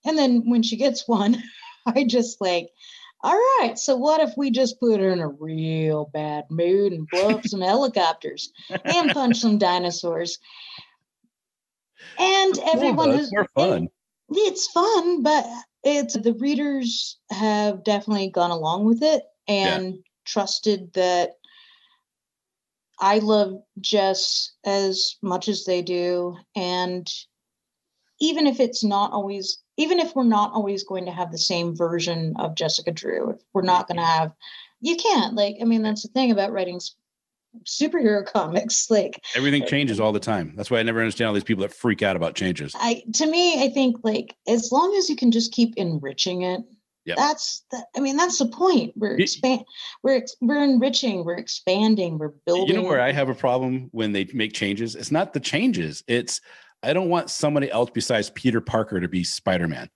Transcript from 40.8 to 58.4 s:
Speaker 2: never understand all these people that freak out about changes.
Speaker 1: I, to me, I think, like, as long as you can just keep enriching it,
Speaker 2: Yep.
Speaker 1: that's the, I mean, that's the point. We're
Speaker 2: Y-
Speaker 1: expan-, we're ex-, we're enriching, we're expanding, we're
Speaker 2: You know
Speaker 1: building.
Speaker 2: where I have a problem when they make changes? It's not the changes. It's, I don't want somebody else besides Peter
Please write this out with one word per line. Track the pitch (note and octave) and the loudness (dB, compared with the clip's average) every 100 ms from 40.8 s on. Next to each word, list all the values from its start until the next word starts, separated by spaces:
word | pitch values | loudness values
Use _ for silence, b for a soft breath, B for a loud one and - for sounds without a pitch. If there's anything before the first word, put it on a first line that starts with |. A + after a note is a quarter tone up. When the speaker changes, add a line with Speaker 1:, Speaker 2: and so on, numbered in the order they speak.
Speaker 2:
never | A2+ A2+ | 2 0
understand | A2+ - A2+ | 0 0 0
all | |
these | G#2 | 0
people | - G2+ | 0 -2
that | G2 | -2
freak | - A#2+ G2 | -2 -2 2
out | G2+ F2+ | 0 0
about | E2 - | -2 -2
changes. | F#2+ E2 C#2+ - | -2 -2 -8 -4
Speaker 1:
I, | A#3 A#3 - A3 | -2 -2 -4 -2
to | D#4 | 0
me, | E4 F4 C4 | 2 2 2
I | C4+ | 0
think, | C#4 C4 A#3 | 2 2 2
like, | A3+ G#3+ A#3 - - | -2 -2 -6 -10 0
as | A#3 A3+ | 0 2
long | C4+ F4+ G4+ | 2 4 2
as | F#4 | 0
you | D4+ | 2
can | B3 | 2
just | A3+ A3+ | 4 0
keep | - A#3 G#3+ | 2 0 2
enriching | F3+ D#3 C3+ C3+ F#3+ F3+ | -4 -4 -6 -4 -4 -2
it, | F3+ F#3 - _ _ _ E3 | -2 -4 -8 _ _ _ -6
Speaker 2:
Yep. | - | 0
Speaker 1:
that's | D4 D#4 - - _ | 0 0 -6 -10 _
the, | B3 A#3 B3 | -14 -10 -4
I | |
mean, | C4+ C#4+ | -2 0
that's | F4 - | 0 0
the | A#3 | -2
point. | - F#4 D#4 A3+ - | 2 2 2 0 -4
We're | G#3 - | -2 0
Speaker 2:
Y- | F#3+ | -2
Speaker 1:
expan-, | - B3+ B3+ - B B B | 0 0 0 -4 B B B
we're | C4 C4 | 0 0
ex-, | A#3 - | -2 -2
we're | A#3+ D4 | 0 2
enriching, | C#4+ B3+ C4+ A#3+ B3+ F#3+ | 4 4 2 0 -2 -2
we're | E3+ F3 | -4 -6
expanding, | - - - F#3+ A3 G#3 F3 D#3 | -8 -6 0 2 4 4 0 -4
we're | D3+ | -6
Speaker 2:
You | - - F3+ | -6 -2 0
know | F#3 | 2
Speaker 1:
building. | G3+ - | 2 2
Speaker 2:
where | C3+ | 2
I | B2 | 2
have | C#3+ C3 | 0 -2
a | A#2+ | 0
problem | C3 B2+ B2+ B2+ B2+ | 0 0 0 -4 -6
when | A2+ G#2+ | -4 -2
they | G2+ F#2+ | 0 -2
make | C3 A2 | -2 -4
changes? | G#2+ G2+ G2+ A2+ G#2+ | -2 -2 -2 -4 -6
It's | - | -2
not | D3 G3 | 0 0
the | D3 | -4
changes. | - D3 B3+ F#3 D#2+ C#2+ - | -4 0 0 0 -4 -8 -2
It's, | A#2+ A#2+ - B B B _ | -2 -2 -10 B B B _
I | B2+ | -2
don't | E3 F3+ | 0 2
want | E3+ - | 0 -2
somebody | - D3+ D3 C#3 | -2 0 2 0
else | G#2+ A#2+ | 0 0
besides | A#2 - A2+ G#2 | -2 0 0 0
Peter | - | -2